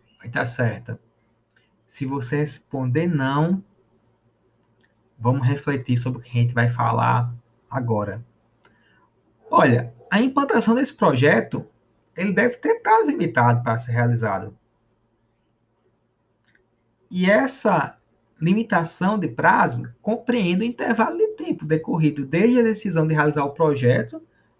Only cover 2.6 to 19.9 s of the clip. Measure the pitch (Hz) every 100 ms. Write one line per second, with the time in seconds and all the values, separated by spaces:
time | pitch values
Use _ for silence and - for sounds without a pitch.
2.6 | _ 135 127 127 175 151 135 143 165 190
3.6 | - _ _ _ _ _ _ _ _ _
4.6 | _ _ _ _ _ _ 117 135 123 143
5.6 | - 139 123 120 131 127 - 120 120 120
6.6 | 120 120 117 117 117 120 120 120 _ _
7.6 | _ 143 120 107 101 101 - _ _ _
8.6 | _ _ _ _ _ _ _ _ - -
9.6 | 147 120 - - - 196 262 277 277 233
10.6 | 214 240 277 - 185 131 143 220 220 -
11.6 | - _ _ _ _ - 196 190 240 240
12.6 | - 453 427 440 311 339 160 123 120 120
13.6 | 120 113 - 117 120 113 107 95 98 -
14.6 | _ _ _ _ _ _ _ _ _ _
15.6 | _ _ _ _ _ _ _ _ _ _
16.6 | _ _ _ _ _ 180 180 220 262 -
17.6 | 214 170 - - _ _ _ _ 160 214
18.6 | 226 175 165 - 185 214 151 - 165 220
19.6 | 175 123 -